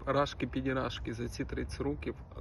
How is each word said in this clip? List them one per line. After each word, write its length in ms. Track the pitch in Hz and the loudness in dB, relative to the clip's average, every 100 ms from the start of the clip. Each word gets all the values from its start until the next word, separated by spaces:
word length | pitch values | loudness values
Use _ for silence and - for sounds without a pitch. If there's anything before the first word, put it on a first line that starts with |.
| - | 2
Рашки-Підірашки 1080 | 135 143 - 131 135 131 131 123 - - | 4 4 2 0 2 2 2 2 0 -4
за 140 | 110 117 | -2 -2
ці 180 | - - | -2 -2
тридцять 360 | 123 - - | -2 -2 0
років 340 | 139 147 - - - - | 0 0 -2 -4 -8 -6